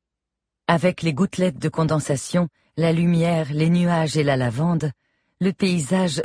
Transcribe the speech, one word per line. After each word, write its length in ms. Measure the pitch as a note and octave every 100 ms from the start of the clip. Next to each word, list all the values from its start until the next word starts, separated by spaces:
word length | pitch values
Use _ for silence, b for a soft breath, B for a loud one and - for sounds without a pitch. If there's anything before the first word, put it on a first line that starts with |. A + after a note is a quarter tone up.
| _ _ _ _ _ _ -
Avec 360 | E3+ F3+ -
les 120 | E3
gouttelettes 460 | C3+ F#3+ - F3+ B2+
de 80 | D#3
condensation, 800 | - D#3+ D#3 - C#3 - F3 E3+ _ _ -
la 160 | E3
lumière, 600 | E3 E3+ E3+ E3+ E3 C#3+
les 180 | D3+ E3
nuages 460 | F3 F3 E3 D#3 D#3
et 80 |
la 120 | C#3+ C3
lavande, 540 | B2 A#2 E3+ E3 D3+ - _ _ _ -
le 120 | F#3
paysage 680 | - G3 F3 C3+ F#3 F3+ C#3+